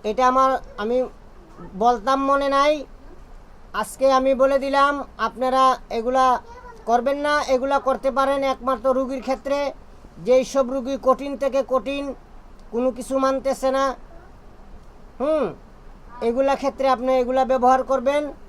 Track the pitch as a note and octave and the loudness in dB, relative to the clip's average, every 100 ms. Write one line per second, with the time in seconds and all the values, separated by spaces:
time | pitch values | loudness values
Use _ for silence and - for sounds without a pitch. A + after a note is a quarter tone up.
0 | G#3+ G#3+ B3+ C4 C4 B3+ - - G#3+ B3+ | -2 2 4 4 2 0 -6 -8 -2 -2
1 | A#3+ - - - - - E3+ F#3 A#3 A#3+ | -2 -10 -20 -20 -20 -20 -16 0 2 2
2 | G#3+ C4+ C4+ C#4 C#4 C#4 D4 D4+ - - | 0 0 2 2 2 2 2 0 -4 -18
3 | - - - - - - - G3 G#3+ - | -20 -20 -20 -20 -20 -20 -10 -8 -8 0
4 | C4+ C4 C4 B3+ C4+ C#4 C4+ C#4 C#4 C#4+ | 4 4 4 4 4 2 2 2 2 2
5 | - - A3 B3 C4 C4 C4 B3+ - A#3 | -8 -6 -6 -2 0 4 4 2 -4 -4
6 | A3+ C4 C4 B3 - - - - - A#3+ | 0 2 2 2 -4 -18 -18 -12 0 0
7 | B3 C#4+ D4 D4 C4 C4 C4+ C#4 C4+ B3+ | 2 -2 0 0 0 0 0 0 0 -2
8 | C4+ C4 C4+ C#4 C4+ C4 B3 B3+ C4+ B3+ | -2 0 0 0 -2 -2 -4 -2 0 0
9 | B3+ C4+ A3+ C4 C4+ C#4+ C#4 - - - | -2 -6 -6 -6 -4 -4 -4 -8 -20 -20
10 | - - F3 C4 B3+ C4+ B3 C4+ A#3+ C4+ | -20 -10 2 2 2 -2 -2 -4 -6 -2
11 | B3+ B3+ C#4+ C4+ C4+ C4 C4 B3+ G#3+ C#4+ | 0 0 -2 -4 -2 -2 -2 -4 -2 -6
12 | C#4 - - - - - - A#3 B3+ B3 | -8 -12 -18 -20 -20 -20 -8 -4 -2 -4
13 | A#3+ C4+ C4 C4+ C4+ C4 C4 C4+ C4+ A#3+ | -6 0 0 0 -4 -2 0 0 -2 -4
14 | - - - - - - - - - - | -16 -20 -20 -20 -20 -20 -20 -20 -20 -20
15 | - - C4+ D#4 G#3 C#3 - - - - | -20 -6 -2 0 -2 -6 -18 -20 -20 -20
16 | - - A#3 A#3+ C#4 C4+ C4+ - C4+ B3+ | -20 -6 -2 0 0 0 -2 0 0 0
17 | B3+ C4 A#3+ C4 B3+ C4 B3 C4 B3+ C4 | 2 0 2 0 2 4 4 4 2 0
18 | B3 C#4+ D4 - | 2 0 -4 -10